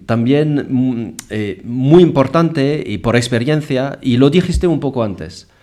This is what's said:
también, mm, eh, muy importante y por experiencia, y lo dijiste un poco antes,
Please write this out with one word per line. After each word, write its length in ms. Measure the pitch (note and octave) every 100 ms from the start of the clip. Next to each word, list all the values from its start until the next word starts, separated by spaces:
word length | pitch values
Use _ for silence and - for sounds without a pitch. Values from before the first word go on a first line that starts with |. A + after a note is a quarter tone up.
| -
también, 640 | A#2 A#2 C#3+ D#3 C#3+ -
mm, 480 | B2+ B2+ A#2 G#2+ - -
eh, 320 | G#2+ G#2 F#2
muy 400 | G#2+ B2 C3+ E3+
importante 800 | E3+ - C3 E3 E3+ D#3+ C3+ D3+ -
y 120 | G2+
por 180 | A#2 A#2
experiencia, 840 | A#2+ A#2 B2 D3+ D3 C3 C3+ -
y 160 | C3+ A#2+
lo 120 | C#3
dijiste 380 | F3 F3+ - F3+
un 120 | D3
poco 240 | C#3 B2
antes, 440 | A2 F2 D#2+ - - _